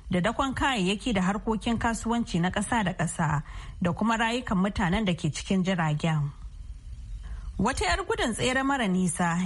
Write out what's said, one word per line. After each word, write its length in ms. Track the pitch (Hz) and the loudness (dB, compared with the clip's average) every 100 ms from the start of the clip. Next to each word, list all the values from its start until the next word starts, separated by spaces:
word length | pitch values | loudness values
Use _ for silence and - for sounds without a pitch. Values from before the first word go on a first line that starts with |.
| - | -2
da 100 | 185 | 0
dakon 320 | 196 240 269 | 2 2 0
kayayyaki 600 | 233 285 247 185 202 262 | 2 2 2 2 0 0
da 80 | 190 | 0
harkokin 560 | 180 208 - 220 233 226 | 2 0 -2 -2 0 0
kasuwanci 640 | 233 220 226 233 226 175 | 0 0 0 0 0 0
na 80 | 180 | 2
ƙasa 340 | 202 208 240 | 0 0 0
da 80 | 180 | 0
ƙasa 500 | 185 170 - 156 147 - - - - | 0 -2 0 2 2 -2 -10 -12 -2
da 120 | 170 | -2
kuma 240 | - 214 226 | 2 2 2
rayukan 400 | 226 240 247 190 | 2 0 0 2
mutanen 460 | 202 196 175 202 196 | 2 2 2 2 0
da 80 | |
ke 180 | 170 156 | 0 -2
cikin 320 | - - 190 | -2 0 0
jiragen. 680 | 180 180 160 151 165 156 143 - - - - - - - - - - - - - | 2 2 0 2 2 2 0 -6 -14 -12 -14 -14 -14 -12 -10 -10 -10 -10 -6 0
Wata 280 | 208 269 | 0 2
'yar 180 | 403 - | 0 0
gudun 320 | 370 440 294 | 0 0 0
tsere 300 | 220 247 262 | 0 0 2
mara 240 | 269 277 208 | 2 2 2
nisa, 500 | 185 185 - 175 170 | 2 2 2 0 0